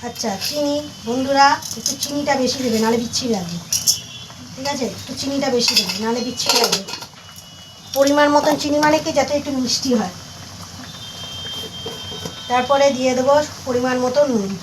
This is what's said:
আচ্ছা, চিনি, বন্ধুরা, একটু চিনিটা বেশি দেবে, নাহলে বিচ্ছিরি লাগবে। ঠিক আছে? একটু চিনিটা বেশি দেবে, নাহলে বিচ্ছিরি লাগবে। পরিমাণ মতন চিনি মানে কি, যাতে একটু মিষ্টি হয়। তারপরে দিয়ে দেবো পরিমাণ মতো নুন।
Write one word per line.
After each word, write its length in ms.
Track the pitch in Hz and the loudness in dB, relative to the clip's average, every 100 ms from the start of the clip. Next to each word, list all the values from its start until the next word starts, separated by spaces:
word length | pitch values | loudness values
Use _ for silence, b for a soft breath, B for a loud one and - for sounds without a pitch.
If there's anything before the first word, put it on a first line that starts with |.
| 240 | -12
আচ্ছা, 220 | 226 233 196 - | -6 -4 -4 -4
চিনি, 300 | 294 294 294 294 - 220 | -2 0 0 -4 -10 -4
বন্ধুরা, 400 | 247 262 277 277 302 - - | -2 2 6 6 4 -2 -6
একটু 140 | - 269 | -4 -4
চিনিটা 320 | - 285 294 269 | -4 -2 0 2
বেশি 160 | 254 - | 2 0
দেবে, 140 | 254 220 | 0 2
নাহলে 160 | 220 233 | 4 2
বিচ্ছিরি 280 | 233 - 254 214 | 0 -4 0 -2
লাগবে। 220 | 175 170 - - - - - - - - - | -2 -8 -4 -2 0 -2 -4 -16 -16 -16 -16
ঠিক 120 | - 269 | -8 -4
আছে? 140 | 294 220 - | -2 -4 -6
একটু 140 | - - | -10 -6
চিনিটা 280 | 269 277 269 247 | -2 0 2 2
বেশি 160 | 233 247 | 4 2
দেবে, 160 | 185 185 | 0 -2
নাহলে 180 | 220 240 247 | -2 -2 -2
বিচ্ছিরি 300 | 240 - 262 | -4 0 2
লাগবে। 200 | 214 190 190 - - - - - - - - - - - | 2 0 -4 -12 -14 -18 -20 -20 -20 -20 -20 -20 -8 2
পরিমাণ 300 | 277 294 294 294 | 4 6 6 6
মতন 180 | 302 285 | 4 0
চিনি 160 | 294 294 | 2 4
মানে 140 | 302 311 | 4 4
কি, 60 | 311 302 | 2 0
যাতে 140 | 269 294 | 2 0
একটু 100 | 294 262 | -2 -2
মিষ্টি 320 | 247 - 269 233 | 0 -2 2 0
হয়। 160 | 180 - - - - - - - - - - - 131 135 135 135 135 135 143 151 - - - - - | 0 -6 -16 -16 -16 -16 -16 -14 -14 -14 -14 -14 -12 -10 -8 -8 -8 -8 -10 -10 -10 -8 -10 -10 -2
তারপরে 360 | 247 247 277 277 254 | 0 4 6 6 4
দিয়ে 160 | 254 247 | 2 4
দেবো 160 | 254 294 294 - - | 6 6 4 -6 -2
পরিমাণ 300 | 247 254 254 | 0 2 2
মতো 160 | 254 262 294 | 2 4 4
নুন। 200 | 233 196 196 | 4 0 -6